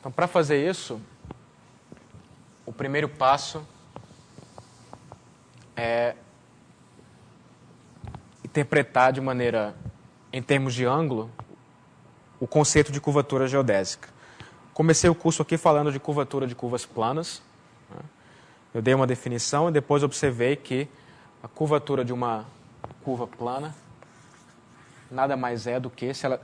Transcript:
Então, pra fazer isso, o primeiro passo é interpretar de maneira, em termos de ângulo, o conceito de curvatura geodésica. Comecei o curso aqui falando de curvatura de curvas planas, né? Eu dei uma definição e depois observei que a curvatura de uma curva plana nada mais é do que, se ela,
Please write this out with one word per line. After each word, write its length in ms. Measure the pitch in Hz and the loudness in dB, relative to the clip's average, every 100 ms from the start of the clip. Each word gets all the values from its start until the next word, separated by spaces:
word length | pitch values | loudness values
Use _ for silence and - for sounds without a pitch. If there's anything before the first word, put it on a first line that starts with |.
| 135 | -6
Então, 60 | |
pra 160 | 127 175 | 0 2
fazer 420 | 180 147 143 160 | 4 4 2 2
isso, 320 | 185 - 110 - - - - - _ - _ _ - - - - - - _ | -2 -8 -12 -12 -20 -18 -18 -20 _ -20 _ _ -20 -20 -20 -20 -20 -20 _
o 80 | - | -18
primeiro 380 | 117 135 143 151 | -8 -4 -2 -4
passo 560 | 147 131 139 - 156 151 - - - - - - - - - - - - - - - - _ _ - - - | 2 4 4 0 -10 -14 -20 -20 -20 -20 -20 -20 -20 -20 -20 -20 -20 -20 -20 -20 -20 -20 _ _ -20 -16 -6
é 400 | 117 117 120 - - - _ - - _ - - - - - - - - - - - - - - - - | -2 0 0 -4 -18 -20 _ -20 -20 _ -20 -20 -20 -20 -20 -20 -20 -20 -20 -20 -20 -20 -18 -18 -20 -20
interpretar 680 | - 151 131 151 135 127 127 | -6 -4 2 2 2 4 4
de 80 | 131 | 4
maneira, 560 | 131 123 120 113 104 - - - - _ - | -2 0 0 0 -2 -6 -14 -14 -20 _ -12
em 120 | 131 | -10
termos 320 | 120 139 135 120 | 0 2 2 0
de 100 | 123 | 0
ângulo, 460 | 143 160 117 113 - - - - _ - - - - - - | 2 0 -2 -6 -14 -20 -20 -20 _ -20 -20 -20 -20 -20 -10
o 60 | 123 | 0
conceito 460 | 151 147 151 147 | 2 4 4 2
de 100 | 143 | 0
curvatura 460 | 147 143 135 135 131 | 2 2 2 0 2
geodésica. 600 | 139 120 98 95 - - - - - - - - - | 2 2 2 0 -8 -16 -20 -20 -20 -20 -20 -12 0
Comecei 340 | 160 156 175 | 4 6 4
o 60 | 165 | 4
curso 260 | 165 - | 0 0
aqui 160 | 151 165 | -2 2
falando 340 | 175 147 147 | 4 4 2
de 80 | 139 | -2
curvatura 460 | - 147 135 139 131 | -4 -2 -2 -2 -4
de 80 | |
curvas 320 | 120 120 120 - | -6 -4 -4 -4
planas, 560 | 117 113 147 170 - - _ _ - - | -2 -2 -2 -6 -12 -18 _ _ -20 -20
né? 140 | - 151 _ - - - - _ 117 | -16 -16 _ -20 -20 -20 -20 _ -2
Eu 80 | |
dei 100 | 113 | 2
uma 140 | 131 131 | 4 2
definição 600 | 123 127 120 - 143 170 | 0 -4 -6 -2 0 2
e 20 | |
depois 320 | 151 135 147 | 0 2 2
observei 520 | 143 - 143 117 123 143 | 2 0 -2 0 0 0
que 320 | - 127 143 - - - - _ | -4 -6 -6 -12 -20 -20 -20 _
a 60 | - | -20
curvatura 580 | - 151 151 143 135 123 | -6 0 0 0 -2 -2
de 80 | |
uma 320 | 123 120 110 110 - - - - - | -4 -2 -4 -8 -20 -20 -20 -18 -12
curva 220 | - 123 120 | -6 -6 -6
plana 480 | - 120 131 156 147 - - - - - - - - _ - - - - | -6 -6 -6 -8 -14 -20 -20 -20 -20 -20 -20 -20 -20 _ -20 -20 -20 -12
nada 260 | 127 135 135 | -2 0 0
mais 300 | 123 117 117 | -2 -4 -4
é 140 | 127 | -4
do 100 | 123 | -6
que, 240 | - 123 | -8 -6
se 140 | 135 135 | -4 -4
ela, 120 | 127 | -4